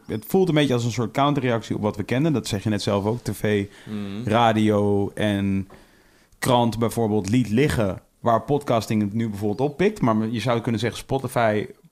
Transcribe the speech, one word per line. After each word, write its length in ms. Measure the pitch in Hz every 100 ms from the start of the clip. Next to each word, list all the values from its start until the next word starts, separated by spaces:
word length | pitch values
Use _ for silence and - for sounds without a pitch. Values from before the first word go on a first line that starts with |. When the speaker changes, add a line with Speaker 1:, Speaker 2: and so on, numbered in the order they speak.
| -
Speaker 1:
het 180 | 110 -
voelt 200 | 190 180
een 60 |
beetje 200 | 151 139
als 100 | 120
een 60 | 117
soort 180 | 113 113
counterreactie 640 | - 143 139 127 113 - 104
op 60 |
wat 140 | 104 104
we 60 |
kennen. 300 | 101 123 165
Dat 140 | 127 -
zeg 160 | 101
je 60 | 110
net 140 | 104
zelf 220 | - 101
ook, 180 | 101 120
T 80 | -
V, 340 | 104 107 104 98 -
Speaker 2:
Mhm. 440 | - 104 101 101 120
Speaker 1:
radio 800 | 110 117 110 107 104 104 101 101
en 540 | - 104 101 98 98 95 - - _ _ _ _ _
krant 400 | - 123 117 110
bijvoorbeeld 500 | 113 117 113 107 92
liet 200 | 123 104
liggen, 520 | 110 147 131 101 85 - _
waar 220 | 117 113
podcasting 600 | - 147 143 117 - 107
het 100 | 101
nu 160 | 110 113
bijvoorbeeld 420 | 101 107 98 143
oppikt. 300 | 139 202 208
Maar 160 | 123 110 110
je 100 | 117
zou 200 | 123 120
kunnen 200 | 117 110
zeggen 180 | 113 -
Spotify 680 | - 131 123 123 113 107 - - -